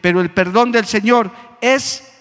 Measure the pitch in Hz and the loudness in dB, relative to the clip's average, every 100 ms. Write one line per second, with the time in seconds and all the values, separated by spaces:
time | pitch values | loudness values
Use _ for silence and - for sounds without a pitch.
0 | 180 180 175 196 180 202 240 233 208 220 | 2 0 0 -2 0 0 2 0 -2 -2
1 | 208 240 196 - - - 240 269 - - | 2 2 0 -8 -20 -4 0 0 -2 -10
2 | - _ | -16 _